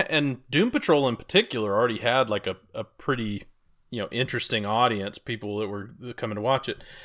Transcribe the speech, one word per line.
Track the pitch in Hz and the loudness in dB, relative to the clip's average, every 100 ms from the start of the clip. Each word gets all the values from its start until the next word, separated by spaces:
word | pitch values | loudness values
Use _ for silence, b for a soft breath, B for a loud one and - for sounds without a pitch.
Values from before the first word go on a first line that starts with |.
| - | 0
and | 156 143 127 - | 0 0 -2 0
Doom | 139 233 | 2 2
Patrol | 269 - 147 135 | 2 4 4 4
in | 117 | -2
particular | - 190 - 123 107 101 | 0 2 2 0 2 4
already | 123 107 | 2 2
had, | 117 131 110 | 2 2 2
like, | 104 95 | 0 -2
a, | 92 _ | -8 _
a | - | -10
pretty, | 110 - - 123 107 101 - _ _ _ _ | -10 -8 -4 -2 -2 -6 -10 _ _ _ _
you | 120 | -8
know, | 98 | -4
interesting | 113 131 120 - 113 101 | -4 -2 -2 -2 -2 0
audience, | 113 123 104 98 - | 2 2 2 -4 -8
people | - 110 104 104 | -10 -8 -6 -4
that | 104 | -4
were | 104 113 - 123 - | -6 -10 -14 -16 -8
coming | 113 104 | -6 -2
to | |
watch | 117 131 - | 0 0 -2
it. | - B B | -10 B B